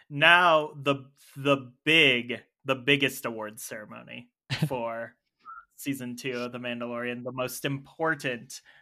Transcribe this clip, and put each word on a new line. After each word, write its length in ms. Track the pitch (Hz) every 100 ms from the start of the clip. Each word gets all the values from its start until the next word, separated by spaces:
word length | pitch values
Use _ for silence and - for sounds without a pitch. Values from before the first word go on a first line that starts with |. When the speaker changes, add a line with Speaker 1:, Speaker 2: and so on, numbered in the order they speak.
| -
Speaker 1:
Now 640 | 143 160 175 180 156 151 151
the, 240 | 139 139 131 _ - -
the 360 | 139 135 120 _
big, 580 | 151 160 143 123 120 113 - _ 131
the 100 | 131
biggest 500 | 120 143 135 135 123
awards 380 | 113 107 110
ceremony 640 | - 113 107 117 120 120 - _ -
Speaker 2:
<laughs> 180 | 135 147
Speaker 1:
for 480 | 127 117 113 117 _ _ _ - - - -
season 380 | - 127 123 120
two 220 | 139 123
of 120 | 123
The 60 | 120
Mandalorian, 640 | 123 120 120 120 120 123
the 80 | 123
most 320 | 131 127 - 143
important, 960 | 139 139 - 160 151 139 120 107 - _ _